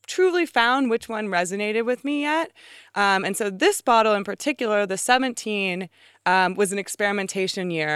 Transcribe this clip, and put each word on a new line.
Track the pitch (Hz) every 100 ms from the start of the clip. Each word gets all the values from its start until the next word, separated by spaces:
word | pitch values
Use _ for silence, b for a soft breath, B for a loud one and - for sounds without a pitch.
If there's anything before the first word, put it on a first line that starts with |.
| -
truly | - 370 349 330
found | 254 233 262 262
which | 233 -
one | 220 214
resonated | 180 180 196 208 220 226
with | 247
me | 277 294
yet. | 294 320 330 B B B B -
Um, | 202 190
and | 185 196
so | 208
this | 190 339 403
bottle | - 226 220
in | 208 196
particular, | 185 277 254 226 208 202
the | 190
seventeen, | - 254 262 240 220 208 190 180 185 b b b 180
um, | 185 185
was | 185 202
an | 202
experimentation | 190 - 202 202 190 196 190 202 180
year | 165 151